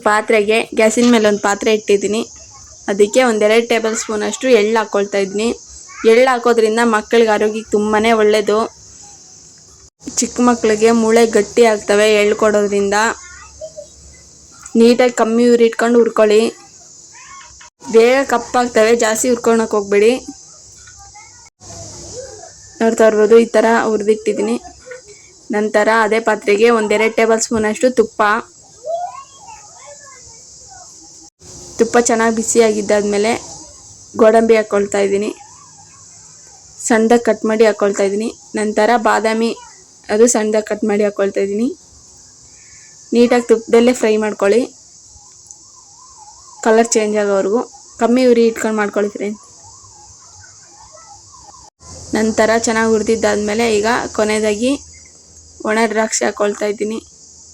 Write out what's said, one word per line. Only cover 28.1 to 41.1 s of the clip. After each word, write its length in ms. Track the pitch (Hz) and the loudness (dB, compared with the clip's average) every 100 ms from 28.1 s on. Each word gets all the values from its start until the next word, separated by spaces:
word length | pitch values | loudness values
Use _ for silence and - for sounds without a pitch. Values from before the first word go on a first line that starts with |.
| - 208 220 - - - 427 494 679 719 1047 1077 1077 855 880 640 659 762 571 571 539 906 906 - - - 762 719 - - - - _ - - - - | 0 0 0 -6 -18 -20 -16 -10 -8 -10 -14 -20 -20 -20 -20 -20 -20 -20 -20 -20 -20 -20 -20 -20 -20 -20 -20 -20 -20 -20 -20 -20 _ -20 -20 -16 -6
ತುಪ್ಪ 200 | 226 240 240 | -2 0 0
ಚೆನ್ನಾಗಿ 260 | 226 226 226 | 0 -2 -2
ಬಿಸಿಯಾಗಿದ್ದಾದ್ಮೇಲೆ 920 | 220 233 226 214 202 208 208 202 214 240 - - - - - - - - | -2 0 0 0 -2 -2 -2 -2 -2 -4 -8 -20 -20 -20 -20 -20 -14 2
ಗೋಡಂಬಿ 340 | 220 220 226 226 | 4 4 4 2
ಹಾಕ್ಕೊಳ್ತಾ 400 | 214 202 202 202 196 | 2 -2 -2 -2 -2
ಇದ್ದೀನಿ, 240 | 196 214 - 906 988 1077 906 880 1077 1077 - - - - - - - - | -2 -4 -10 -18 -20 -20 -20 -20 -20 -20 -20 -20 -20 -20 -20 -20 -14 -2
ಸಣ್ಣದಾಗಿ 360 | 220 220 240 233 | 0 2 2 2
ಕಟ್ 160 | 214 220 | -2 -2
ಮಾಡಿ 160 | 220 220 | 2 2
ಹಾಕ್ಕೊಳ್ತಾ 380 | 208 202 202 196 | 2 -2 -2 -2
ಇದ್ದೀನಿ. 200 | 202 220 - - 220 | -2 -6 -10 -12 -6
ನಂತರ 300 | 214 214 214 240 220 | -4 0 0 0 0
ಬಾದಾಮಿ, 440 | 208 220 220 226 - - - - _ - | 0 0 -2 -4 -6 -14 -20 -20 _ -6
ಅದು 120 | 214 240 | 0 2
ಸಣ್ಣದಾಗಿ 340 | 226 214 214 214 | 2 -2 -2 -4
ಕಟ್ 120 | 208 214 | -6 -2
ಮಾಡಿ 160 | 208 | -2
ಹಾಕ್ಕೊಳ್ತಾ 360 | 208 | -2